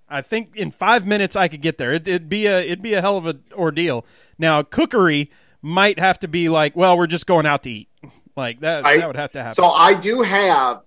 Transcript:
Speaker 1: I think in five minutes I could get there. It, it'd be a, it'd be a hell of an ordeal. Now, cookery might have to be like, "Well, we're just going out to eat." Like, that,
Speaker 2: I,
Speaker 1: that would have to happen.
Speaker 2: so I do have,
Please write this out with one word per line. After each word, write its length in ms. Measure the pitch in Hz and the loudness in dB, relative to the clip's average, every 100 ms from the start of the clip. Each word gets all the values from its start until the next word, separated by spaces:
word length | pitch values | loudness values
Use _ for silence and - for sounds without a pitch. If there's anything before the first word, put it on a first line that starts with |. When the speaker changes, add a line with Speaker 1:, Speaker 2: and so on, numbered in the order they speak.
| _ | _
Speaker 1:
I 140 | 143 | -12
think 340 | - 220 208 - | -6 -8 -8 -8
in 160 | 165 | -10
five 340 | - 190 240 190 | -4 0 2 2
minutes 300 | 208 190 202 | -2 -2 0
I 100 | 175 | -2
could 140 | 151 | -2
get 160 | 160 - | -6 -4
there. 140 | 123 | -4
It, 160 | 160 175 | -4 -2
it'd 200 | 180 156 | -6 -4
be 180 | 208 208 | -2 0
a, 140 | 185 | 0
it'd 220 | 160 180 | -2 -6
be 120 | 220 | -4
a 60 | 196 | -2
hell 160 | 196 196 | 0 -2
of 100 | 165 | -4
an 180 | 139 _ | -8 _
ordeal. 520 | - 165 147 170 120 - _ _ - | -6 -4 -2 -2 -4 -8 _ _ -4
Now, 240 | 160 151 | 0 0
cookery 680 | 147 - 330 233 180 147 147 _ _ _ | 0 -2 0 2 2 2 -4 _ _ _
might 380 | 147 180 208 160 | -4 2 2 2
have 180 | 190 175 | 0 0
to 60 | 175 | -4
be 220 | 170 165 | -2 0
like, 260 | 160 147 | 2 0
"Well, 240 | 170 180 175 | 2 4 4
we're 80 | 170 | 2
just 200 | 170 - | -2 0
going 180 | 170 151 | 2 2
out 160 | 143 | -2
to 80 | 127 | -4
eat." 180 | 107 - _ - _ _ - | -14 -16 _ -20 _ _ -10
Like, 220 | 123 120 | -8 -6
that, 260 | 156 156 | -4 0
Speaker 2:
I, 120 | 143 151 | 2 2
Speaker 1:
that 100 | 165 | 2
would 80 | |
have 160 | 135 147 | -4 -8
to 60 | 139 | -10
happen. 140 | 117 | -6
Speaker 2:
so 120 | 143 175 | 2 4
I 260 | 151 175 | 6 4
do 280 | 196 190 254 | 4 0 -2
have, 580 | 202 196 190 147 127 120 | 0 0 2 2 0 -4